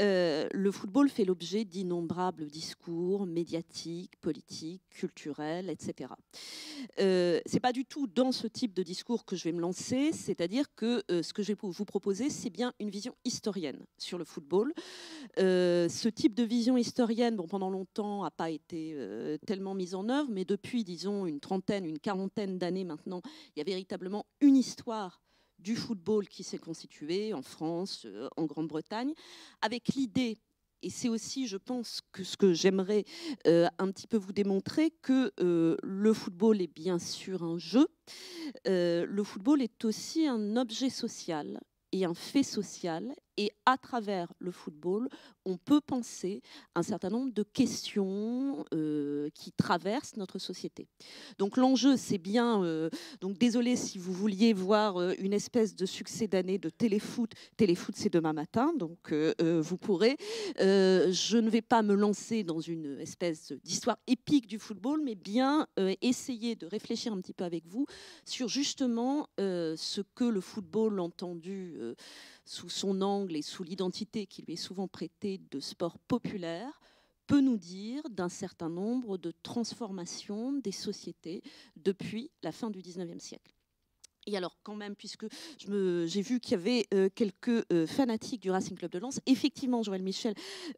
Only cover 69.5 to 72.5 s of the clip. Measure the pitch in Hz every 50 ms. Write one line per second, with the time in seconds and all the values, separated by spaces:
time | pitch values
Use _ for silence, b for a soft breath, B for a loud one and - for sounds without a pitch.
69.5 | 185 175 170 160 160 156 - - - 208 196 - _ - 254 240 226 190 180 -
70.5 | - 220 190 160 156 214 220 220 202 190 175 170 - - 190 175 175 170 156 180
71.5 | 196 196 185 175 147 - 117 117 120 B B B B B B B B B B -